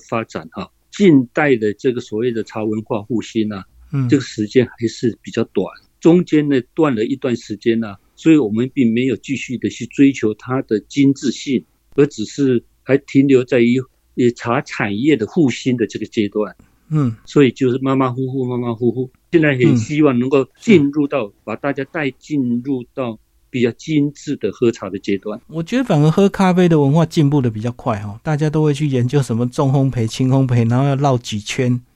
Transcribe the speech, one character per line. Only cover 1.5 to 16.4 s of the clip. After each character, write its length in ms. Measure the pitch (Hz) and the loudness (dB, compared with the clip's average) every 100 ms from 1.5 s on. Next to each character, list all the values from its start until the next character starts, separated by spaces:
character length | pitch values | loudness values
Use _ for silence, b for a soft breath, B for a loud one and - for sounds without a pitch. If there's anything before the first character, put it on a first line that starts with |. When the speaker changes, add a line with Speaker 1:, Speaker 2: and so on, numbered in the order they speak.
| 120 | 2
Speaker 1:
的 180 | 107 | 0
这 200 | 98 135 | -2 -4
个 80 | 120 | -4
所 180 | - 107 | -6 -4
谓 100 | 123 | -4
的 140 | 113 | -4
茶 220 | 101 113 107 | -6 -6 -4
文 160 | 107 | -4
化 200 | 110 113 | -4 -6
复 180 | 104 113 | -4 -6
兴 280 | - 113 107 | -4 -4 -4
啊， 100 | 98 95 _ - | -6 -14 _ -8
Speaker 2:
嗯。 160 | 139 127 | -4 0
Speaker 1:
这 80 | 135 | 0
个 40 | |
时 240 | - - 107 | 0 -6 0
间 200 | 131 117 | 2 0
还 200 | - 113 | -2 -6
是 320 | - 120 - | -2 -4 -4
比 100 | - | -6
较 100 | - - | -6 -4
短， 200 | - 90 - _ _ | -4 -6 -8 _ _
中 240 | 165 175 175 | 4 4 4
间 240 | 156 147 | 0 2
呢 100 | 135 - | 0 -2
断 200 | - 156 | 0 0
了 120 | 110 117 | 0 -2
一 100 | 135 | -4
段 180 | 135 117 | -4 -4
时 180 | - 104 | -6 -4
间 260 | 113 113 | -2 -2
啊， 160 | 110 98 _ - | -4 -12 _ -2
所 160 | 160 | 4
以 40 | 156 | 4
我 120 | 113 | 4
们 200 | 110 127 | -2 -2
并 200 | 143 117 | 0 0
没 120 | 113 131 | 2 0
有 100 | 104 | -4
继 220 | - 127 | -6 -10
续 200 | - 120 | -8 -6
的 120 | 101 | -6
去 160 | - 113 | -8 -4
追 260 | - 139 | 2 2
求 220 | 131 107 | 4 -2
它 280 | 107 - 131 | -4 -6 -6
的 140 | - 107 | -2 -4
精 320 | - 143 139 | -2 0 2
致 180 | 135 131 | 2 -4
性， 320 | - 147 120 - _ _ - | -6 -4 -4 -4 _ _ 0
而 100 | 147 | 0
只 200 | - 104 | -2 -8
是 360 | - 139 120 - _ | -2 0 0 -4 _
还 140 | - 139 | -2 -2
停 320 | - 139 139 | 2 2 4
留 120 | 127 127 | 4 2
在 160 | 127 | 2
于， 180 | 120 127 127 _ _ - | 2 0 -4 _ _ -2
呃， 140 | 123 - | -2 0
茶 260 | 120 123 | -2 -4
产 360 | - - 113 101 | -4 -6 -4 -2
业 180 | 143 143 | 0 0
的 100 | - | 0
复 220 | - 139 | 0 0
兴 260 | - 131 127 | 0 -2 -2
的 120 | 104 | -2
这 100 | 107 | -6
个 80 | 107 | -6
阶 220 | - 101 | -4 -2
段。 260 | 107 | -4